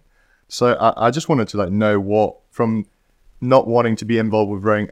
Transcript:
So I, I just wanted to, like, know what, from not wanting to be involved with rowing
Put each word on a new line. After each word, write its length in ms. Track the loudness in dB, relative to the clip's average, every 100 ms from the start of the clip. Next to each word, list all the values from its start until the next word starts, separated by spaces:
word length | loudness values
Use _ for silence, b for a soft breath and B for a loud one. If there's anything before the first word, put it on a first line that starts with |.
| _ _ _ _ _
So 260 | -2 0
I, 340 | 4 2 2 0
I 20 |
just 180 | 0 -2
wanted 200 | -2 -2
to, 80 | -4
like, 140 | -2
know 280 | 0 0 0
what, 380 | 0 0 0 -4 _
from 340 | -4 -2 -2 -6 _ _ _ _ -8
not 260 | 2 2 4
wanting 300 | 0 0 -2
to 80 |
be 120 | -2 -2
involved 320 | 0 0 0
with 100 | -2
rowing 260 | 0 0 -2